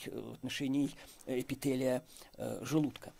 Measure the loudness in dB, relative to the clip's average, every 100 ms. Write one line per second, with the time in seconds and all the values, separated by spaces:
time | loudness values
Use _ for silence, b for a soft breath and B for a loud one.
0 | -6 -6 -8 -8 -6 -2 2 4 2 B
1 | B B -4 -2 -2 -2 2 2 4 2
2 | B B B -8 -6 -4 2 4 4 0
3 | -12